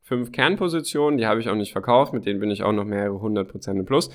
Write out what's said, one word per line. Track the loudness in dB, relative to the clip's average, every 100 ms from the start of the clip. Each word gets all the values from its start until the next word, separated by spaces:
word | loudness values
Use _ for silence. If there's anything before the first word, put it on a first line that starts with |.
fünf | _ -4 -4
Kernpositionen, | 2 2 2 0 -2 -2 0 2 2
die | 2
habe | 2
ich | 0
auch |
nicht | -2 -2
verkauft, | -4 4 4 4
mit | 0 -2
denen | -2
bin | -2
ich | 0
auch | 0
noch | 0
mehrere | -2 -2 -2 -2
hundert | -2 -2 -4
Prozent | -8 -6 -4
im | 0
Plus. | 0 0